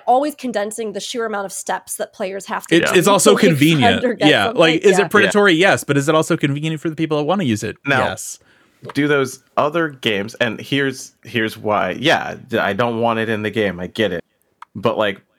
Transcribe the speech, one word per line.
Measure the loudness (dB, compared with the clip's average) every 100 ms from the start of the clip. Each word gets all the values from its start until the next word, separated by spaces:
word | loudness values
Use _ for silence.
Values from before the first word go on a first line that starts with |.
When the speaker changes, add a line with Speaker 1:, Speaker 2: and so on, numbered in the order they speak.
| 2
Speaker 1:
always | 2 0 -4
condensing | -6 -4 -6 -6 -8
the | -8
sheer | -8 -8 -6
amount | -6 -8
of |
steps | -8 -8 -8 -8 -10
that | -10
players | -8 -8 -8 -8
have | -10 0
to | 0
Speaker 2:
It, | 2
Speaker 1:
go |
Speaker 2:
it's | 2 4
also | 4 6
Speaker 1:
to, | 6
like, | 4
Speaker 2:
convenient. | 4 4 4 4 2
Speaker 1:
under | 0 2
get | 4
Speaker 2:
Yeah, | 4 2
Speaker 1:
something. | 4
Speaker 2:
like, | 2 4
is | 4 4
Speaker 1:
Yeah. | 4
Speaker 2:
it |
predatory? | 2 2 4 4
Yes, | 4 4 2
but | 0 0
is | 2
it | 0
also | 0 0
convenient | -2 -2 -4 -6
for | -6
the | -4
people | -4 -2
that |
wanna | -2 -2 0
use | -2
it? | -4 -8 -2
Speaker 3:
Now, | 0 0
Speaker 2:
Yes. | -4 -12 -16 _ _ _ _ -8
Speaker 3:
do | -2 0
those | 2 0 -6 _ -2
other | 0 0 -4
games, | -4 -2 -2 -4 -4
and | -4 -4
here's, | -4 -2 -2 -6 -12 _
here's | -8 -4 -4 -4
why. | -2 0 -2
Yeah, | -2 0 0 -2 -10 -6
th-, | -2
I | -2
don't | 0 -2 0
want | -2 0
it | -2
in | -4
the | -4
game. | -2 -2 -4
I | -8
get | -4 -2
it. | -4 -10 _ _ _ -18 -6
But, | -4 0
like, | -2 -4 _